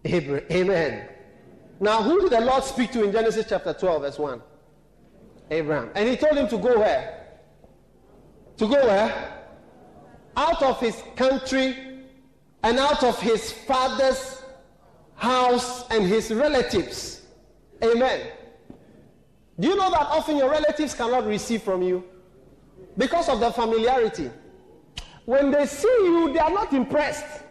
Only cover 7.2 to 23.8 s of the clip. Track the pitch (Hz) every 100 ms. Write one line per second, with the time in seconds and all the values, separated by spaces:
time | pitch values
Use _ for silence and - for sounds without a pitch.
7.2 | - - - _ - _ _ _ _ -
8.2 | - - - - 214 277 247 196 220 -
9.2 | - - - - - - - - - -
10.2 | - - 302 330 269 - 233 - - -
11.2 | 262 269 - 262 262 254 - - - -
12.2 | _ _ _ _ 220 247 285 294 247 -
13.2 | 208 220 - - - 254 262 262 262 -
14.2 | - - - - - _ _ _ - -
15.2 | 226 254 247 240 - - - 226 185 220
16.2 | 220 220 302 277 - 196 - - - -
17.2 | - - _ _ _ - 226 233 254 170
18.2 | 117 - - - - - - - - _
19.2 | _ _ _ - 233 392 381 339 285 311
20.2 | 311 294 262 302 302 302 302 - 233 254
21.2 | 214 208 - 226 - 185 185 180 180 -
22.2 | - - - - - - - 196 254 339
23.2 | 330 240 233 240 226 226